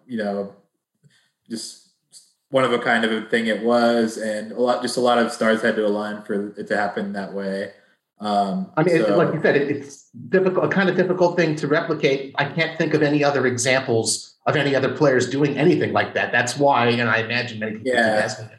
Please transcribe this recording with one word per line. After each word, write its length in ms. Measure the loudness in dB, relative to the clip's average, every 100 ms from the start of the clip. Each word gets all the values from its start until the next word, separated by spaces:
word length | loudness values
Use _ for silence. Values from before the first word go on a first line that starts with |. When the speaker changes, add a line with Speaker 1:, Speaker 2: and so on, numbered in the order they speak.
| -12
Speaker 1:
you 120 | -6
know, 360 | -4 -4 -6 -12 _ _ _ _ _ _ _ _ -14
just 400 | -12 -12 -18 _ _ _ -20 _ _ _
one 140 | 0
of 80 | 2
a 60 | 0
kind 240 | 0 0
of 80 | 0
a 100 | -2 -2
thing 180 | -2 0
it 160 | -2
was, 540 | 2 2 4 2 0 -2
and 340 | -6 -6 -8
a 80 | -2
lot, 220 | 0 0
just 140 | -2 0
a 40 |
lot 180 | 2 2
of 140 | 2
stars 300 | 0 0 2
had 140 | 0 0
to 100 | 0
align 360 | -2 -4 -8
for 260 | -6 -6 -6 -8
it 80 | -4
to 100 | -2
happen 360 | -2 -4 -6
that 200 | -6 -8
way. 400 | -6 -6 -6 -8 -12 _ _ _ -10
Um, 520 | -2 0 0 -2 -4 0
Speaker 2:
I 60 |
mean, 140 | 2 2
it, 100 | 2
Speaker 1:
so 100 | 2
Speaker 2:
like 160 | 2
you 80 | 0
said, 160 | 0 0
it, 140 | 0
it's 400 | -4 -8 -18 _
difficult, 540 | -20 -2 2 2 0
a 40 | 0
kind 200 | 2 2
of 80 | 2
difficult 400 | 0 2 2 2
thing 200 | 0 0
to 120 | 0
replicate. 680 | 0 0 -2 0 0 -4 -4
I 60 |
can't 320 | -4 -2 -4 -2
think 160 | 0
of 100 | 2
any 200 | 2 4
other 220 | 2 2 0
examples 920 | 0 2 0 2 0 0 -4 -8 _ -2
of 100 | 0
any 180 | 2
other 180 | 2 0
players 380 | 2 4 4 2
doing 260 | 0 0 2
anything 340 | 4 4 2
like 220 | 0 0
that. 180 | -2 0
That's 240 | 0 0 2
why, 320 | 2 4 2
and 200 | 2 0
I 100 | 0
imagine 420 | 0 -4 -4 -6
many 120 | -8
people 120 | -6
keep 100 | -2
Speaker 1:
Yeah. 260 | 0 2 2
Speaker 2:
asking 220 | 0 -6
it. 120 | -14